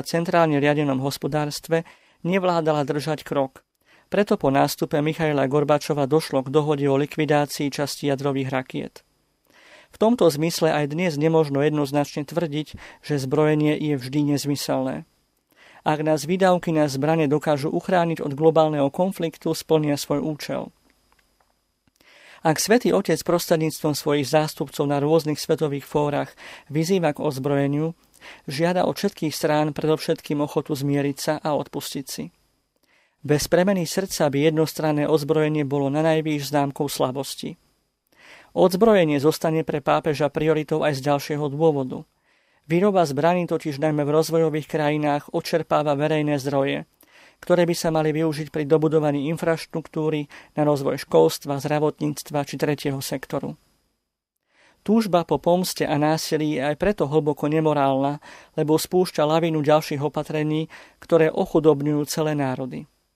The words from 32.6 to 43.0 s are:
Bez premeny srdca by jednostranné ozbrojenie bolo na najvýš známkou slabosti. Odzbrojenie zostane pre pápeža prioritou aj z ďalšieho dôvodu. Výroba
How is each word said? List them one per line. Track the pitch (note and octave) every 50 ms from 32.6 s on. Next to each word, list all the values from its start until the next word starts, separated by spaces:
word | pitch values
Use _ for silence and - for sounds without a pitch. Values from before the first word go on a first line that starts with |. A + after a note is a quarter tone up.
| _ _ _ _ _ _ _ _ _ _ _ _
Bez | - C#3 D3 C#3+ -
premeny | - F3 E3+ F#3 G3+ G3+ F#3 D#3+
srdca | - - F#3+ G3 - - - D#3+ D3 C3
by | C#3+ D3 D#3+
jednostranné | D#3 D#3+ D#3 D3 - - D#3 D#3 D3+ D3 D3
ozbrojenie | C#3+ D#3 D#3 C#3+ C#3+ D#3 D#3 D3+ D3+ D3+ D3+ D3 C3
bolo | C#3+ C#3+ C#3 C3+ C#3+
na | D3+
najvýš | D#3+ D#3+ D#3+ D#3+ D#3 D#3 D3+ C#3+ C#3 C3+
známkou | D3 D3 C#3+ C#3+ - - D3 C#3
slabosti. | - - C#3+ C3 B2+ C3+ C3+ - - - - - F3 - _ _ _ _ _ _ _ _ _ _ _ _ - - - - - _ -
Odzbrojenie | E3+ F3+ F3+ F3+ F3+ A3+ A3+ G#3+ F#3+ E3+ D3+ D3 C#3
zostane | C3 D#3 D#3 - - E3 D#3+ D#3+
pre | D#3 - D#3 D3
pápeža | - D#3 D3 D#3 - E3+ C#3+ C3+ D3+ C#3+ -
prioritou | D#3 D3+ D#3+ D#3 D#3 D3+ - D#3 D#3
aj | C#3+ D3+ C#3+
z | C3+ C3 D3 C#3+
ďalšieho | C#3 - - D3+ C#3+ D3+
dôvodu. | C#3+ C#3 D3 E3 D#3+ D3 C#3 C3 C3 - - D#3 _ _ _ _ _ _ _ _ _ _ _ _
Výroba | D3 E3 F3 G3+ G#3 F#3+ F#3